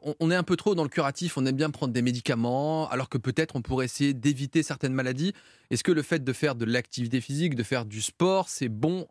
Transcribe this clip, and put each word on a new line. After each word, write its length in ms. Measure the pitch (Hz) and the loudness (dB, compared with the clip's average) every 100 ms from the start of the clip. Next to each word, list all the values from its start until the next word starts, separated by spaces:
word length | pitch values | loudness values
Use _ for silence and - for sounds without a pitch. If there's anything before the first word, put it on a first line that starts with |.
on, 120 | 147 151 | -6 0
on 120 | 165 | 2
est 40 | 180 | 2
un 80 | |
peu 120 | 175 175 | 2 0
trop 200 | 208 180 | 2 2
dans 80 | |
le 60 | 147 | 0
curatif, 480 | - 139 - 175 - | 0 0 -2 -4 0
on 80 | 131 | 0
aime 100 | 135 | 2
bien 140 | 156 | 0
prendre 240 | - 135 | 0 -2
des 80 | 120 | 2
médicaments, 880 | 123 123 - 120 120 127 147 160 156 | 2 0 0 0 2 0 0 0 0
alors 200 | 127 127 | -2 -2
que 80 | 127 | -2
peut-être 380 | 127 127 160 131 | 0 0 0 -2
on 60 | |
pourrait 240 | 113 131 127 | -2 -2 -2
essayer 280 | - 143 | 0 0
d'éviter 500 | 135 131 131 139 165 | 2 0 0 0 0
certaines 300 | 151 131 135 | 0 -2 -2
maladies. 400 | 131 127 127 175 - - _ _ | -2 -2 -2 -2 -4 -12 _ _
Est-ce 140 | 120 | 0
que 80 | - | 4
le 100 | 160 | 2
fait 220 | 143 165 | 2 0
de 100 | 131 | 0
faire 220 | 123 147 123 | 0 0 0
de 100 | 113 | 0
l'activité 560 | 123 - - 117 127 | 0 -2 -4 -2 -2
physique, 340 | - 143 175 123 | -2 -2 0 0
de 80 | |
faire 220 | 117 127 110 | 0 -2 -2
du 160 | 107 | -6
sport, 480 | - - 180 190 185 | -8 0 2 2 0
c'est 200 | - 127 | -4 -4
bon 380 | 107 147 185 156 | 0 0 0 -6